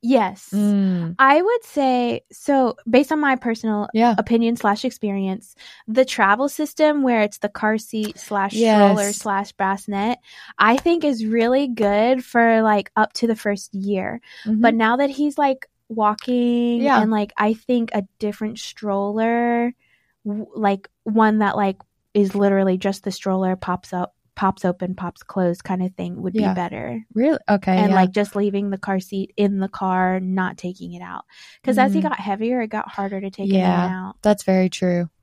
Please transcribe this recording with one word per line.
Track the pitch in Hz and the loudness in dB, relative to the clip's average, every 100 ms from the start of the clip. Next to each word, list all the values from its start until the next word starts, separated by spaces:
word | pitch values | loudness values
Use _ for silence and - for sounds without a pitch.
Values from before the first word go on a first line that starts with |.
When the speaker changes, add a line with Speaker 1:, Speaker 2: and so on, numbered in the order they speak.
Speaker 1:
Yes. | 233 254 190 190 - | 4 2 2 -4 -6
Speaker 2:
Mm. | 202 208 202 196 180 165 175 | 0 2 2 2 0 -4 2
Speaker 1:
I | 262 294 | 4 6
would | 370 480 | 4 -2
say, | - - 269 247 240 233 _ | -2 -2 0 0 0 -4 _
so | - - 277 254 - - | -12 0 2 2 -2 2
based | 247 285 | 2 2
on | 311 | 0
my | 285 262 | 0 0
personal | 247 226 226 208 208 | -2 -4 -2 -4 -2
Speaker 2:
Yeah. | 220 240 214 | 2 2 2
Speaker 1:
opinion | 220 233 233 233 | 0 0 0 0
slash | 208 208 | 0 0
experience, | 262 - 214 196 190 190 - _ - - - | -4 -6 -6 -4 -4 -6 -10 _ -20 -20 -4
the | 220 262 | 0 0
travel | - 196 208 285 | 2 2 2 0
system | - 302 - 302 294 | -2 -6 2 2 2
where | 262 233 | 2 2
it's | 208 - | 0 -2
the | 208 | -8
car | - 214 220 | -2 -2 -2
seat | 220 220 214 - | -4 -6 -6 -8
slash | - 208 196 | -8 -4 -4
Speaker 2:
Yes. | 214 226 214 202 | 0 4 6 6
Speaker 1:
stroller | 196 202 | 4 0
slash | 202 214 196 202 | -4 -4 -4 -4
bassinet, | - 190 196 - 196 214 247 - - - - | -4 -4 -4 -6 -4 -4 -4 -10 -20 -20 0
I | 214 262 | 2 4
think | 349 339 | 2 0
is | 302 240 | 0 -2
really | 214 226 233 254 285 | -2 0 2 2 0
good | 226 208 202 226 262 - | -2 0 2 2 0 0
for, | 240 233 226 | 2 4 4
like, | 220 208 196 - | 4 2 0 -2
up | 214 | -2
to | - 233 | 0 -2
the | 220 | -2
first | 214 202 - 196 | -2 -4 -6 -8
year. | 196 196 190 233 - - | -4 -2 -4 -10 -14 -14
Speaker 2:
Mm-hmm. | 214 214 | -4 2
Speaker 1:
But | 233 | 4
now | 226 220 240 | 4 2 2
that | 285 | 0
he's, | 269 294 285 | 0 -4 0
like, | 285 262 - _ _ | 0 0 -6 _ _
walking | 220 214 214 - 247 240 240 240 240 | -2 0 0 -2 0 2 2 0 0
Speaker 2:
Yeah. | 277 247 | 2 2
Speaker 1:
and, | 214 | 2
like, | 214 208 - | 0 -2 -2
I | 208 | -2
think | 220 - 247 226 | -2 -2 -2 0
a | 208 196 _ | -4 -6 _
different | 214 208 214 226 | -8 -6 -8 -8
stroller, | - - 208 196 202 208 226 233 240 240 240 247 _ _ _ _ 208 | -14 -10 -4 -2 -2 -2 0 0 0 0 -2 -6 _ _ _ _ -8
w-, | 208 214 - | -8 -8 -2
like, | 208 196 - _ | 0 -2 -6 _
one | - 214 214 214 | -2 2 4 4
that, | 208 - | 0 0
like, | 196 190 - _ _ 208 | -2 -4 -14 _ _ 0
is | 202 | 0
literally | 202 202 196 190 185 | 2 2 4 2 0
just | 196 190 | -2 -4
the | - | -8
stroller | 190 - 190 190 185 | -6 -4 -2 -2 -4
pops | - 180 - | -6 -8 -6
up, | 180 180 _ _ | -8 -8 _ _
pops | - 196 190 | -4 -4 -2
open, | 180 180 180 185 | -4 -4 -6 -8
pops | 175 - | -10 -12
closed | - 202 180 175 | -10 -2 -2 -2
kind | - 185 | -6 -4
of | 185 - | -4 -6
thing | 175 175 | -10 -8
would | 180 | -6
Speaker 2:
Yeah. | 202 202 | -2 0
Speaker 1:
be | 180 | -2
better. | 175 110 - 233 220 | -4 -8 -10 -10 -8
Speaker 2:
Really? | 214 269 311 - | 0 0 0 0
Okay, | 208 190 185 | 0 2 2
Speaker 1:
And, | 185 | 4
Speaker 2:
yeah. | 190 | 4
Speaker 1:
like, | 185 | 2
just | 196 202 208 | 0 -2 -2
leaving | 208 202 202 | -2 -2 -4
the | 196 | -6
car | - 190 | -4 -6
seat | 185 196 190 - | -4 -8 -8 -2
in | 202 196 | 0 0
the | 190 | -4
car, | - 190 185 185 185 | -4 -2 0 0 0
not | 185 190 185 - | -2 -2 -4 -6
taking | 180 185 175 | -12 -10 -14
it | 175 | -14
out. | 180 - - - - - | -14 -16 -16 -20 -20 -10
'Cause | - 254 | -2 2
as | 254 | 2
he | 196 | 2
Speaker 2:
Mm. | |
Speaker 1:
got | 196 - | 0 -4
heavier, | 196 202 226 254 | -6 -4 -2 -2
it | 220 | -2
got | 220 - | -6 -8
harder | - 196 196 | -8 -6 -6
to | 196 | -10
take | 196 196 | -6 0
him | 190 | 2
in | |
and | 185 180 180 | 4 2 0
Speaker 2:
Yeah, | 185 185 | -4 -8
Speaker 1:
out. | - | -2
Speaker 2:
that's | 208 208 | 0 2
very | - 185 185 | 2 2 2
true. | - 185 175 175 _ | 0 -2 -2 -4 _